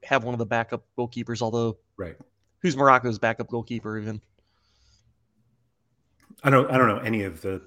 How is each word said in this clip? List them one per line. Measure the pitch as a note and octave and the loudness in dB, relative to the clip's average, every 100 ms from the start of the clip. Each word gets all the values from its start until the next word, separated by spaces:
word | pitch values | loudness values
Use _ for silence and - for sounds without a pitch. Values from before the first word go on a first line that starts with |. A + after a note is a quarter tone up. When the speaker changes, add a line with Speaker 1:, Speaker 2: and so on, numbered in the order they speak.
Speaker 1:
have | - C3+ | -2 0
one | A#2 | 0
of | A#2+ | -4
the | G#2+ | -2
backup | A#2 A2+ A#2 _ - | -2 -2 -8 _ -8
goalkeepers, | A#2+ A#2+ A#2 A2+ | -8 -6 -8 -4
although | A#2 A#2 A#2 A2 _ - | -4 -2 -2 -4 _ -14
Speaker 2:
Right. | F2 - - _ _ _ | -14 -14 -20 _ _ _
Speaker 1:
who's | F3+ C3+ | -2 2
Morocco's | C#3 B2+ A#2+ G#2+ | 6 6 4 -2
backup | A2+ A2+ A#2 | -2 -2 -6
goalkeeper | A#2+ - A#2 A2 G#2+ | -8 -8 -8 -8 -8
even? | G#2+ A2 - _ _ _ _ _ _ _ _ _ _ _ _ _ _ _ _ _ _ _ _ - | -8 -10 -14 _ _ _ _ _ _ _ _ _ _ _ _ _ _ _ _ _ _ _ _ -4
Speaker 2:
I | C#3+ | 4
don't, | C3+ - | 4 6
I | C3 | 4
don't | A#2+ | 4
know | G2+ | 2
any | G#2+ A2+ | -2 -4
of | F#2+ D#2+ | -4 -8
the, | G2 F#2 | -8 -8